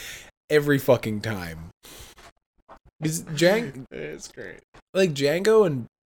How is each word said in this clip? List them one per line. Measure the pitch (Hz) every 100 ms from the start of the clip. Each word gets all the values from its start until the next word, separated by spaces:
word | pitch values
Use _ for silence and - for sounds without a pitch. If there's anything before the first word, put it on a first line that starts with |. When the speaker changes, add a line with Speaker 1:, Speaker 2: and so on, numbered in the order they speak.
| - - - _ -
Speaker 1:
every | 151 147 139
fucking | 139 123 113 107
time. | 110 101 85 80 82 - - - - - - _ _ _ _ - _ _
'Cause | 156 160 - 147
Jan-, | 170 214 233 135 131
Speaker 2:
<laughs> |
It's | 127 151 156 -
great. | - 95 - _ - _
Speaker 1:
like, | 185 185
Django | 139 139 165 208 220 190
and, | 135 113 _